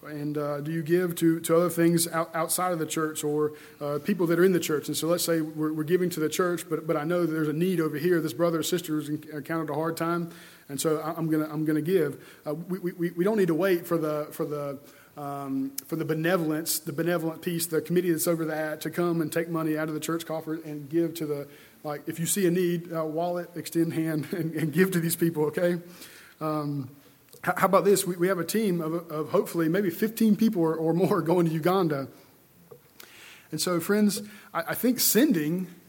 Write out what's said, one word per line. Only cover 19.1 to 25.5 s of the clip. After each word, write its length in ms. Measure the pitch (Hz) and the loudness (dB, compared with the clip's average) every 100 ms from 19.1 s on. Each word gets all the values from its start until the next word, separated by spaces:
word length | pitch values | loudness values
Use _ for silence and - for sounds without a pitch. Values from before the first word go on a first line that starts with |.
| 170 | 2
and 140 | 151 | 0
take 160 | 165 170 | -2 -2
money 280 | 160 160 151 | -2 -2 -2
out 120 | 156 | -2
of 40 | |
the 60 | 151 | -4
church 260 | 151 165 165 | -4 -6 -4
coffer 280 | 160 156 160 | -8 -6 -8
and 260 | 160 151 139 | -8 -12 -2
give 240 | 165 165 160 | 0 0 -2
to 100 | 151 | -4
the, 220 | 143 143 - - - | -6 -8 -16 -20 -12
like, 240 | 151 147 - | -8 -8 -8
if 120 | 160 | -6
you 60 | 165 | -2
see 220 | - 180 | 2 4
a 40 | |
need, 420 | 175 180 175 170 | 4 2 0 -4
uh, 100 | 165 | -4
wallet, 460 | 156 156 175 175 175 165 | -2 -2 -2 -2 -6 -10
extend 380 | 143 170 165 | -4 0 2
hand 340 | 165 160 156 135 | 0 0 -2 -2
<laughs> 20 | |
and, 220 | 180 160 | -4 -2
and 180 | 160 156 | -2 0
give 200 | 147 185 | 2 2
to 100 | 180 | 2
these 160 | 165 165 | -2 0
people, 260 | 170 165 | 0 2
okay? 340 | 151 | -2